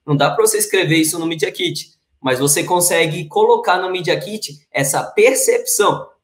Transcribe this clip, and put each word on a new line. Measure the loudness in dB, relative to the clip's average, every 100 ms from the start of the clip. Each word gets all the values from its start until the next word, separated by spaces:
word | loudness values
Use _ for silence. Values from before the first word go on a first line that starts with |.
| -2
Não | 0
dá | 2
pra | 2 2
você | 2
escrever | 0 0 2 2
isso | 2 -2
no | -4
Media | -4 -6
Kit, | -4 -6 -6 -12 _ _ _
mas | -4 0
você | 0 0
consegue | 0 0 2 2 0 -2 -4
colocar | 2 4 4 2 0
no | -2
Media | -4 -2 -4
Kit | -4 -10 -12 -14 _
essa | -4 -2 -2
percepção, | -2 2 4 4 2 0 0 0 0 0 -6 _